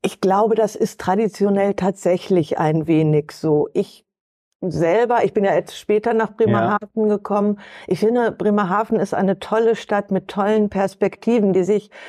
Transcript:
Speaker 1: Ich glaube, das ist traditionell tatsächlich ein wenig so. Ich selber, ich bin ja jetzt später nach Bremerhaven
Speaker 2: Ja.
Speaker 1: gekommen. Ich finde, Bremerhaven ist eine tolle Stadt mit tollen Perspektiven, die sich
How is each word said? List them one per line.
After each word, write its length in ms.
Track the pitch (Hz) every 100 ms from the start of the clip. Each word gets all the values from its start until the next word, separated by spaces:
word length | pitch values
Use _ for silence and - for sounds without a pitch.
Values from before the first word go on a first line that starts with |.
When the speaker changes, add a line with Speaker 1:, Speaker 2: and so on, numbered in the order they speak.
Speaker 1:
Ich 200 | - -
glaube, 340 | 190 190 220
das 200 | 214 208
ist 260 | - 208 -
traditionell 760 | - 196 220 - 202 196 202
tatsächlich 840 | 202 185 190 185 180 - 185 151 -
ein 280 | 156 160 156
wenig 460 | 156 156 151 151
so. 360 | - 160 151 147
Ich 300 | - 202 - _ _ _ _ _ _ 185
selber, 580 | 156 165 202 233 233
ich 100 | 185
bin 100 | -
ja 100 | 196
jetzt 220 | 160 - -
später 380 | - 214 220
nach 220 | 226 220 -
Bremerhaven 520 | 220 226 226 208 208
Speaker 2:
Ja. 220 | - 214 208
Speaker 1:
gekommen. 420 | 202 208 208 202 - - -
Ich 140 | 180
finde, 320 | 214 240 233
Bremerhaven 680 | - 202 208 190 202 220 220
ist 140 | 196
eine 260 | - 190 196
tolle 380 | - 220 226 220
Stadt 340 | - 208 202
mit 180 | 190 185
tollen 420 | - 202 214 208
Perspektiven, 840 | 190 190 - 196 - - 240 196
die 120 | 185
sich 260 | 180 208 202 -